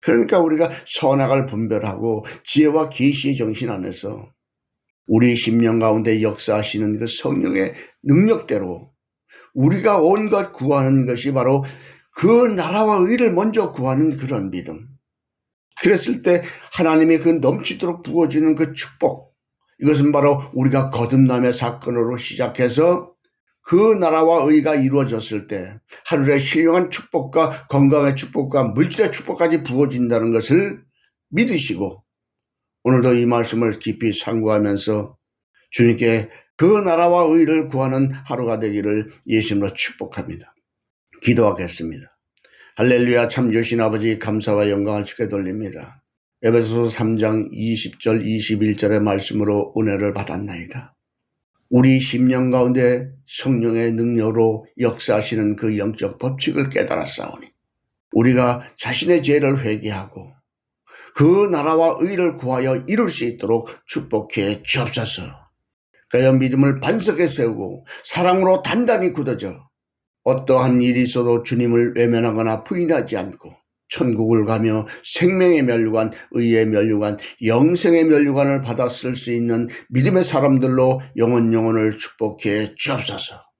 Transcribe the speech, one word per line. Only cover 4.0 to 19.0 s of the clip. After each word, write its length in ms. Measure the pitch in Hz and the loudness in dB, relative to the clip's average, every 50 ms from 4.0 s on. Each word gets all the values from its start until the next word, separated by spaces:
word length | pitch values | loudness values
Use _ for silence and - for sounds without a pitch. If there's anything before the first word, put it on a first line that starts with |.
| - 101 107 101 104 - _ _ _ _ _ _ _ _ _ _ _ _ _ _ _ _ | -12 -12 -12 -12 -16 -20 _ _ _ _ _ _ _ _ _ _ _ _ _ _ _ _
우리 260 | 104 113 120 123 120 120 | 2 4 4 4 2 2
심령 420 | - 117 113 117 117 113 113 117 | 0 0 2 2 2 2 2 2
가운데 420 | 113 110 110 113 110 113 110 110 | 2 2 2 0 0 0 0 0
역사하시는 800 | 110 110 101 - - - 107 107 104 - - 107 107 104 107 107 | 0 -2 -4 -4 -4 -2 -2 -2 -2 -4 -4 -4 -4 -4 -4 -4
그 80 | 117 117 | -4 -6
성령의 680 | - - - 139 143 - 87 92 90 95 95 95 - - - - _ _ _ | -6 -6 -4 -4 -4 -2 -2 -2 -2 -2 -2 -4 -6 -12 -20 -20 _ _ _
능력대로 880 | 143 143 165 196 214 226 - - - 120 104 95 92 87 82 - _ _ _ _ _ _ _ _ _ _ - - _ _ | 2 4 4 4 4 2 0 -2 -4 -4 -4 -4 -6 -10 -12 -14 _ _ _ _ _ _ _ _ _ _ -20 -20 _ _
우리가 460 | - 131 147 185 196 - 220 202 190 | 0 2 2 2 2 2 2 2 4
온갖 520 | 156 165 190 208 214 214 214 202 190 - | 4 4 2 2 2 0 0 -2 -2 -4
구하는 540 | - - 131 135 143 139 135 131 135 135 127 120 | -8 -6 -2 0 0 2 2 2 2 2 2 0
것이 240 | 123 117 - 139 | -2 -4 -4 -4
바로 320 | 139 131 120 127 131 139 135 - - - - - - _ _ _ | -2 0 0 2 0 0 -2 -4 -12 -18 -20 -20 -20 _ _ _
그 360 | _ - - 185 226 233 247 233 | _ 0 2 4 6 6 4 4
나라와 480 | 214 180 165 156 180 208 220 214 208 196 | 2 -2 -4 -2 0 0 2 2 2 2
의를 340 | 180 185 233 247 247 220 | 2 2 2 2 2 2
먼저 400 | 180 170 202 220 214 220 202 170 | 2 2 0 0 0 0 -2 -2
구하는 380 | - - 127 131 131 135 151 160 | -4 -4 -4 -2 0 0 0 0
그런 420 | 143 135 135 131 143 110 98 95 | -2 -4 -6 -6 -6 -6 -6 -6
믿음. 380 | 90 90 82 82 80 80 113 131 135 _ _ _ _ _ _ _ _ _ _ _ _ _ _ _ _ - | -8 -10 -10 -10 -14 -14 -16 -20 -20 _ _ _ _ _ _ _ _ _ _ _ _ _ _ _ _ -2
그랬을 400 | - 370 415 - - - - - | 2 2 2 2 0 -4 -6 -2
때 200 | - 185 175 175 175 - - - - - - | 0 2 2 2 0 -6 -16 -18 -20 -16 -6
하나님이 460 | - 180 160 160 156 160 160 165 160 | -2 0 2 4 4 4 4 4 4
그 100 | 160 170 | 4 2
넘치도록 720 | 165 165 - 165 143 135 - - - - - 175 175 175 - | 0 2 2 0 0 0 -4 -8 -8 -6 -6 -6 -6 -6 -8
부어주는 520 | - 147 170 170 147 139 156 156 156 156 | -4 0 0 0 0 0 0 2 2 2
그 180 | 143 160 147 131 | 0 0 -4 -4
축복, 600 | - - - - _ | -10 -12 -12 -8 _